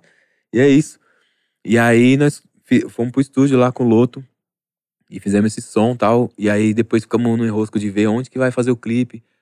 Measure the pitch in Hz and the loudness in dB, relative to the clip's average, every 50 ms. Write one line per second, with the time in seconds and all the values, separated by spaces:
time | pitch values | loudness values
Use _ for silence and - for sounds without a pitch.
0 | _ _ _ _ _ _ _ _ _ - - 117 135 143 135 147 156 - - _ | _ _ _ _ _ _ _ _ _ -6 0 2 4 4 4 4 2 0 -8 _
1 | _ _ _ _ _ _ _ _ _ _ _ _ - - 110 117 117 120 117 117 | _ _ _ _ _ _ _ _ _ _ _ _ -6 -2 0 2 2 4 4 4
2 | 120 127 135 139 147 147 - - _ _ _ _ _ - 127 120 - - - - | 4 4 4 4 2 0 -2 -4 _ _ _ _ _ 0 0 0 0 -2 -6 -6
3 | 120 127 120 135 135 - - 135 139 143 135 123 123 127 120 - 127 117 110 113 | -6 -4 -2 -4 -4 -2 0 0 0 2 2 2 2 0 0 -2 0 2 4 4
4 | 123 123 - 135 135 _ _ _ _ _ _ _ _ _ _ _ _ _ _ _ | 2 0 -2 -10 -20 _ _ _ _ _ _ _ _ _ _ _ _ _ _ _
5 | _ _ - - - 101 101 104 107 110 - - - - - 110 107 120 123 120 | _ _ -18 -12 -6 -2 0 0 0 0 -2 -6 -14 -6 -2 -2 0 0 -2 -2
6 | - 104 117 120 120 110 _ - 101 104 104 104 110 110 107 113 107 - - 113 | 0 0 2 2 0 -2 _ -4 -4 -2 0 0 0 0 0 -2 -2 -2 -2 -4
7 | - - - 113 120 117 117 117 117 113 104 107 110 104 - 107 104 104 95 104 | -4 -2 -4 -2 0 0 -2 -2 -2 -4 -2 -4 -6 -4 -4 -6 -6 -4 -2 -2
8 | 107 107 107 120 131 - - 131 131 127 123 131 120 127 127 117 - 110 117 123 | 0 0 0 -2 -6 -8 -6 -4 -4 -4 -2 -2 -2 -2 -2 -4 -4 -6 -4 -4
9 | 123 120 - 117 _ _ _ _ | -4 -4 -8 -20 _ _ _ _